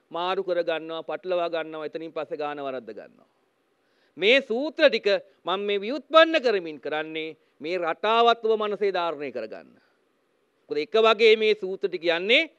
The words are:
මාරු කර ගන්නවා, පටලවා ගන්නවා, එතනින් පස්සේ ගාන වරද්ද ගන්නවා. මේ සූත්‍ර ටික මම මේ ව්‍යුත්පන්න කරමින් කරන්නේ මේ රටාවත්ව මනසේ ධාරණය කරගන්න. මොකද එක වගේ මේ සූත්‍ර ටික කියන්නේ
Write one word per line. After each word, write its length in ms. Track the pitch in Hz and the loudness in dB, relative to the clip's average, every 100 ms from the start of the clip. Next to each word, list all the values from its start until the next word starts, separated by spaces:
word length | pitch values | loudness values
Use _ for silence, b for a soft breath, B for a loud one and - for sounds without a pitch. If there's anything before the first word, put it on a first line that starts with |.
| _ | _
මාරු 360 | 165 180 190 | -6 -4 -4
කර 200 | 185 175 | -2 -2
ගන්නවා, 400 | 165 160 160 160 | -2 -4 -6 -10
පටලවා 460 | 160 156 180 175 170 | -8 -8 -4 -2 -2
ගන්නවා, 360 | 165 160 160 151 | -4 -8 -10 -10
එතනින් 280 | 160 160 | -10 -10
පස්සේ 240 | 160 147 160 | -10 -8 -6
ගාන 200 | 147 147 | -8 -6
වරද්ද 320 | 139 131 113 | -8 -8 -12
ගන්නවා. 380 | 101 71 57 _ _ _ _ _ _ _ _ _ - | -16 -18 _ _ _ _ _ _ _ _ _ _ -2
මේ 240 | 190 269 | 4 4
සූත්‍ර 420 | 269 226 311 - | 2 -4 -4 2
ටික 240 | 302 220 202 190 b b | 2 2 0 0 b b
මම 200 | 165 196 | -6 -4
මේ 180 | 202 202 | -2 -4
ව්‍යුත්පන්න 560 | 208 285 - 320 330 320 | -4 -8 4 6 6 4
කරමින් 420 | 247 202 165 151 | 0 -2 -4 -10
කරන්නේ 580 | 147 151 156 160 160 156 _ - | -6 -6 -6 -8 -10 -14 _ -12
මේ 220 | 151 185 | -6 -4
රටාවත්ව 760 | 165 165 214 226 233 233 220 220 | -2 -2 2 4 4 4 0 0
මනසේ 360 | 208 202 202 | -2 -2 -2
ධාරණය 400 | 185 170 147 143 | 0 -4 -6 -8
කරගන්න. 380 | 120 110 95 67 117 _ _ _ _ _ _ _ _ - | -8 -10 -14 -20 _ _ _ _ _ _ _ _ _ -8
මොකද 80 | 147 | -6
එක 180 | 151 220 | 0 4
වගේ 380 | 220 220 226 220 | 4 6 6 6
මේ 180 | 214 208 | 4 0
සූත්‍ර 320 | 190 190 190 | -2 -6 -6
ටික 140 | 170 | -2
කියන්නේ 480 | 165 165 196 269 320 | -2 0 2 2 2